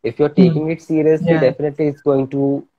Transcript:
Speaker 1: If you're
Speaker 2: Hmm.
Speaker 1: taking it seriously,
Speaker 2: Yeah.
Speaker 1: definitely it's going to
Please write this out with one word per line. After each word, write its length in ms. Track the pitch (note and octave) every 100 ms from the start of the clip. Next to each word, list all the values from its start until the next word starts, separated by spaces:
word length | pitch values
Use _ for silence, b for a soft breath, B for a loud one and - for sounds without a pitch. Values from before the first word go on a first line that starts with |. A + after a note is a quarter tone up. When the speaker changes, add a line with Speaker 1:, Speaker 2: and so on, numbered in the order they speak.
Speaker 1:
If 160 | A2+ -
you're 100 | D3 D3
Speaker 2:
Hmm. 60 |
Speaker 1:
taking 280 | F#3 D3+ D#3
it 100 | E3
seriously, 520 | - D#3+ D#3 D#3 E3
Speaker 2:
Yeah. 60 | E3
Speaker 1:
definitely 460 | C3 - D3 C#3+ D3+
it's 140 | C#3+
going 260 | - C3+ C3+
to 380 | C#3 C#3 C#3 -